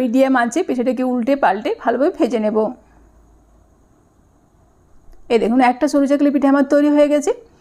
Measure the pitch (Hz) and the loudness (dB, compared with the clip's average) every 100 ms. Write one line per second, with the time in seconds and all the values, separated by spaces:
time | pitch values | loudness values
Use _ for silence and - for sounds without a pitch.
0 | 254 254 269 262 233 311 381 254 240 240 | 0 2 2 2 0 -4 -4 -4 -2 -2
1 | 254 247 226 277 190 196 220 453 254 247 | -4 -2 -2 0 0 -2 -6 -6 -4 0
2 | 302 359 262 226 214 214 214 - _ _ | -2 -2 -4 -2 -2 -2 -4 -6 _ _
3 | _ _ _ _ _ _ _ _ _ _ | _ _ _ _ _ _ _ _ _ _
4 | _ _ _ _ _ _ _ _ _ - | _ _ _ _ _ _ _ _ _ -20
5 | - - - 233 196 247 254 254 294 285 | -20 -18 -4 -2 0 2 2 0 0 0
6 | 277 285 285 277 277 285 277 294 294 294 | 0 0 0 2 2 2 2 2 2 2
7 | 294 294 294 - - _ | 2 2 -2 -6 -10 _